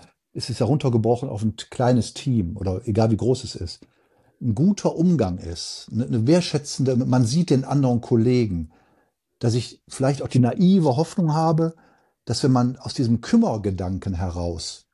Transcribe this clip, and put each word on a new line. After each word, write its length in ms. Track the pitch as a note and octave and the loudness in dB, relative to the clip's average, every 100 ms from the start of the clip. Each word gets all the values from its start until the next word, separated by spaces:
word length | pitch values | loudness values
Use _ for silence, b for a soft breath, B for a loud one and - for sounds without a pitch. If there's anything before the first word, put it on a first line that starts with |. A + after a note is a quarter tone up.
| B _ _ | B _ _
es 160 | - - | -12 -8
ist 120 | A2+ | -2
ja 60 | A2+ | 0
runtergebrochen 640 | D3 C3+ A#2 A2 A#2+ C3 | 0 2 2 2 0 -2
auf 140 | G2+ | -4
ein 140 | A2 - | -4 -4
kleines 580 | - - B2 B2 - | -10 -2 2 2 0
Team 420 | - C#3 A#2 E2+ - | -6 -2 0 -2 -4
oder 300 | F#2 F#2 - | -4 -4 -2
egal 240 | G#2+ A2+ | 2 2
wie 60 | G2 | 2
groß 280 | A2+ B2 | 0 -2
es 100 | - | -4
ist, 320 | - E2+ - b b b b b b | -10 -12 -12 b b b b b b
ein 140 | A#2+ | -4
guter 420 | G#2+ F#3 G3+ F3 - | 0 2 2 -2 2
Umgang 420 | F3+ D3+ F#2 F2+ | 2 2 0 -2
ist, 500 | E2 D#2+ - - - | -8 -10 -12 -14 -8
ne, 160 | A2 C#3 | -4 -2
eine 200 | A#2+ A#2 | 0 4
wertschätzende, 720 | F3 F3 D3 - - C3 B2 | 2 2 -4 -4 -2 0 0
man 280 | C3 B2+ | 2 2
sieht 260 | A2 D#3+ F3 | 2 2 2
den 140 | C3 | 2
anderen 360 | C3 C#3+ C3 A#2+ | 2 0 2 0
Kollegen, 720 | - A#2 A2 B2 A2 E2+ D#2+ b b b b b _ - | 2 2 4 2 0 -2 -6 b b b b b _ -4
dass 160 | A#2 | 0
ich 280 | A#2+ - - - | 0 -4 -14 -14
vielleicht 340 | - C3 C#3 | -4 -2 -2
auch 60 | C3 | 0
die 100 | B2+ | 2
naive 580 | B2 - F3+ G3 D3+ B2 | 2 4 4 6 4 2
Hoffnung 380 | E3 - D#3+ | -2 0 0
habe, 400 | D3+ D#3+ D#3+ E3 E3 b b b b - | 2 2 2 0 -4 b b b b -6
dass 180 | A2+ | 0
wenn 80 | C3 | 2
man 240 | B2+ B2 B2+ | 4 2 -2
aus 180 | - | -8
diesem 260 | - A#2 A#2 | -2 0 0
Kümmergedanken 960 | - A#3 G#3+ G#2+ G2 F#2+ F2+ F#2+ G2+ | 2 2 2 0 -4 -4 -4 -6 -6
heraus 720 | F2+ F#2 F2 E2+ E2+ - - _ | -4 -4 -4 -6 -6 -10 -14 _